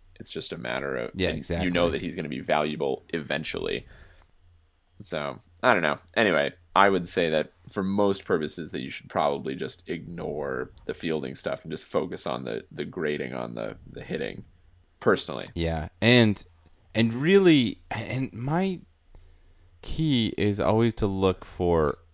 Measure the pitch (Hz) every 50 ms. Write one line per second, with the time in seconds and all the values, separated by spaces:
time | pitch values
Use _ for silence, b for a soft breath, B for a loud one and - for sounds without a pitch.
0 | _ - - - - - - - - - - - 58 58 62 65 69 69 65 62
1 | 58 - - - 92 87 82 78 67 - 85 82 90 90 87 87 87 85 71 69
2 | - 85 80 90 80 73 67 65 - - 78 76 76 76 76 - 73 67 65 -
3 | - - - 82 71 65 71 78 78 - - 50 50 50 50 - - B B B
4 | B B B B B B B _ _ - - _ _ _ _ _ _ _ _ -
5 | - - 85 78 73 69 65 - - _ _ - - 127 117 92 82 76 71 -
6 | - - - - 113 101 85 73 71 69 - - _ _ - 92 98 101 98 90
7 | 87 85 - 95 87 82 78 76 76 - _ _ _ - - 107 95 95 98 104
8 | 101 101 98 - - - 98 80 76 76 - - 80 76 - 76 64 67 - -
9 | - - - 95 78 73 71 71 64 67 67 - 67 - - - - - 87 82
10 | 82 - 85 85 87 78 73 76 71 69 65 64 65 - - - - - - -
11 | - 82 78 76 65 64 64 - - 80 69 - - 80 78 - - - - 80
12 | 76 85 87 76 - 85 64 62 65 58 57 - - - - - 76 - - 90
13 | 80 73 73 73 69 62 64 62 60 58 58 57 55 52 - - - - - -
14 | - - 92 80 67 50 - - - - - _ _ - - - _ _ _ -
15 | - 120 95 - - - 71 57 50 - - 85 82 80 82 78 76 87 - _
16 | 107 117 123 123 113 107 98 - - - - _ _ - - _ _ _ - 110
17 | 117 113 113 123 143 170 196 202 190 175 160 139 120 104 - - - - - 113
18 | 113 82 117 127 131 - - 110 120 139 156 175 190 196 180 - - - _ _
19 | _ _ - b b b b b b b b b b b b b - - - -
20 | 160 156 139 120 110 101 - - 95 104 101 101 87 73 110 110 117 117 - -
21 | 110 101 95 95 95 95 90 - - - - - 90 87 85 82 78 71 65 -
22 | - _